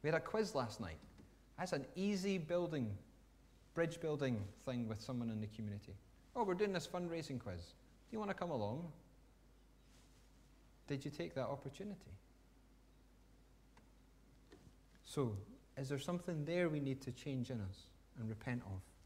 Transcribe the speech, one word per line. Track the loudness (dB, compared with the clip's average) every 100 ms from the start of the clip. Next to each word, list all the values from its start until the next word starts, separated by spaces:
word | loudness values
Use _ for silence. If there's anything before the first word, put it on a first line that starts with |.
We | 4
had | 4
a |
quiz | 4 2 2 2
last | 0 -2
night. | -6 -6 -12 -18 -20 -20 -18 -6
That's | 0
an | 0 -2
easy | 0 2 2 2 2
building, | 4 2 4 2 0 -2 -8 -20 -20 -20 -20 -20 -4
bridge | 2 2 4
building | 0 4 4 4 0 -4 -2
thing | 0 0
with | -2
someone | -2 0 0
in | 0
the | -4
community. | -4 -4 -4 -8 -14 -16 -20 -6 0
"Oh, |
we're | 2
doing | 6 4
this | 4 0
fundraising | -2 0 -2 -2 -4
quiz. | -2 -6
Do | -8 -16 -20 -20 -6
you | -2
want | 0
to |
come | 0 2
along?" | 2 2 0 -4 -10 -20 -20 -20 -20 -20 -20 -20 -20 -20 -20 -20 -20 -20 -20 -20 -20 -20 -20 -4
Did | -4
you | -4
take | -4 -4
that | -2 0
opportunity? | -2 -6 -8 -8 -8 -12 -16 -18 -20 -20 -20 -20 -20 -20 -20 -20 -20 -20 -20 -20 -20 -20 -20 -20 -20 -20 -20 -20 -20 -20 -20 -20 -20 -20 -20
So, | -4 2 2 2 -6 -16 -12 -6
is | -2
there | 0
something | 0 -2 0 -2
there | 2 4 4
we | 4
need | 2 0
to | -4
change | -6 -2 0 0
in | -2
us | -4 -6 -14 -20 -16 -6
and | -4
repent | -2 -2 -2 -2
of? | -8 -8 -20